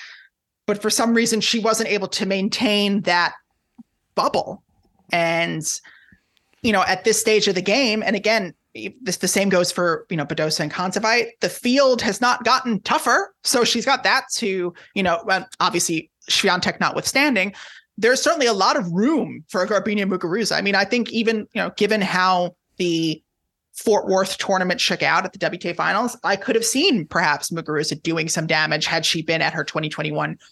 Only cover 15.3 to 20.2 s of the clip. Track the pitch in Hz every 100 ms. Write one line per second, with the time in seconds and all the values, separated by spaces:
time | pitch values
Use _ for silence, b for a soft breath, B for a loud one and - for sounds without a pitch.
15.3 | 190 - - 175 170 - 160 - _ -
16.3 | - 202 180 180 - 170 175 - 269 294
17.3 | 214 196 B B B B - 226 262 311
18.3 | 330 240 202 202 302 175 175 240 320 165
19.3 | 123 - 196 185 202 202 208 196 185